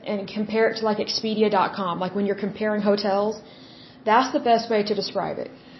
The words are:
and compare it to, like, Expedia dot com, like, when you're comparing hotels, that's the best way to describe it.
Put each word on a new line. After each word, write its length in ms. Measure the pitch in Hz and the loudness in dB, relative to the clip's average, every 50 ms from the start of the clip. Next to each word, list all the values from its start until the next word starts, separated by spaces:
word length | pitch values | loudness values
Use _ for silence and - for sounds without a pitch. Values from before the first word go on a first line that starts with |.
| - | -8
and 240 | - 214 202 196 - | -6 -6 -6 -6 -6
compare 400 | - 214 214 214 214 220 226 214 | -6 -6 -4 -2 2 2 2 2
it 80 | 220 - | 2 0
to, 60 | 220 | 0
like, 140 | 214 208 208 | 0 0 0
Expedia 520 | 190 - - - - 220 220 214 214 208 | -2 -4 -4 -4 -2 -2 2 2 2 4
dot 240 | 196 190 175 - - | 4 2 2 0 -2
com, 260 | - 196 180 170 175 | -4 -4 -4 -2 -2
like, 140 | 185 180 - | -4 -4 -2
when 120 | 202 202 | -2 0
you're 160 | 196 202 202 220 196 | 0 -2 -2 -4 -6
comparing 340 | - - 214 214 214 208 | -4 -4 -2 -2 0 2
hotels, 580 | 202 208 202 202 208 208 190 202 202 214 214 - - - - - - - - - - - - - - | 2 2 2 2 2 0 0 0 0 -2 -4 -6 -12 -18 -20 -20 -20 -20 -20 -20 -20 -20 -20 -6 0
that's 280 | 214 214 240 262 262 | 4 4 4 4 2
the 80 | - 294 | 0 0
best 280 | - 240 233 220 - - | 4 4 4 4 4 0
way 140 | 226 208 | 0 0
to 120 | 202 214 208 | 0 0 -2
describe 440 | 196 185 - - 196 165 156 143 - | -4 -4 -4 -4 -4 -4 -4 -6 -8
it. 120 | - - - - - - - | -8 -10 -14 -18 -20 -20 -20